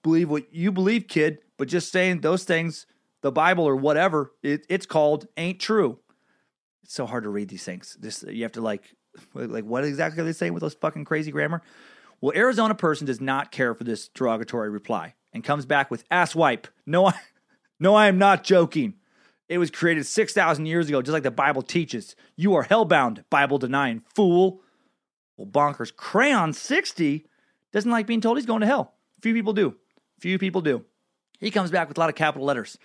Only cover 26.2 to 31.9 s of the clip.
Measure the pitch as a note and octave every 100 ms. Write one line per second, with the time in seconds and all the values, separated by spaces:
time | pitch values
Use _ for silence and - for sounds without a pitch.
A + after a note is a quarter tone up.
26.2 | C#4+ A#3+ D#3+ - - D#4+ G4 - D3+ D3+
27.2 | - _ _ _ _ G#3 A3 A#3 G#3 A3+
28.2 | A3+ B3+ A#3 A3 G#3+ C4+ - _ _ _
29.2 | A3+ A3+ G#3 G#3 D#3+ - _ _ _ _
30.2 | F3+ F#3 F#3+ F#3 D#3 A#2+ - _ _ _
31.2 | _ - G#3+ G#3 F3+ F3+ E3